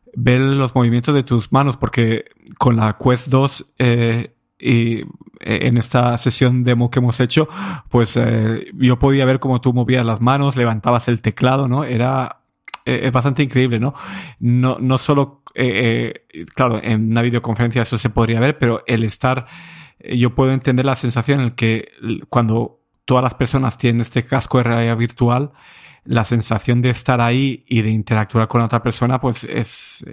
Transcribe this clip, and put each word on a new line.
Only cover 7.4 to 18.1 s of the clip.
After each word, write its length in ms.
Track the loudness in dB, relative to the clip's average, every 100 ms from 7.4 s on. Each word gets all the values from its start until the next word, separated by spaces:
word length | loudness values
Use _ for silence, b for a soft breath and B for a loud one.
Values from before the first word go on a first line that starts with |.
| -2 -4 -10 -12 -2
pues, 260 | 0 2 0
eh, 520 | 0 0 0 -4 -8
yo 240 | 0 2 4
podía 280 | 2 4 2
ver 140 | 0
cómo 220 | 0 0
tú 120 | 0
movías 320 | 0 2 0 0
las 160 | 0
manos, 340 | 0 2 0 0
levantabas 520 | 0 0 0 0 0
el 140 | -2
teclado, 460 | -2 0 0 2 0
¿no? 160 | -2
Era, 600 | -2 -2 0 -2 -4 -10 _ _ -18 -10 -4
eh, 160 | -2
es 80 | 0
bastante 320 | 0 0 0
increíble, 360 | 0 0 2 0
¿no? 140 | -2 B B B B -4
No, 380 | 0 2 0 0
no 180 | 0 0
solo, 460 | 2 0 0 -6 -10
eh, 720 | -4 -2 0 0 0 -4 -10 _
eh, 160 | -18 -8
claro, 340 | -2 0 0
en 300 | -2 0 2
una 100 | 0
videoconferencia 600 | 0 0 -2 -2 0 -2
eso 160 | -2 -2
se 120 |
podría 300 | -2